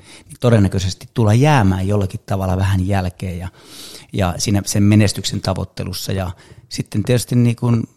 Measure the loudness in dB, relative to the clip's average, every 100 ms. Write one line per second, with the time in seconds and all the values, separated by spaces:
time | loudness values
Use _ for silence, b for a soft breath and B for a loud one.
0 | B B B -4 2 4 4 0 -4 -6
1 | -8 -2 2 4 4 4 2 0 0 -2
2 | -2 -6 -6 -4 -2 0 0 0 0 -2
3 | -2 -6 -10 -8 -12 B B B B B
4 | B -2 -2 -2 -2 -2 0 2 4 6
5 | 4 0 -6 -4 -4 -4 -6 -8 -10 -8
6 | -6 -6 -6 -10 B B B -10 -6 -4
7 | 0 0 0 2 2 2 0 0 -2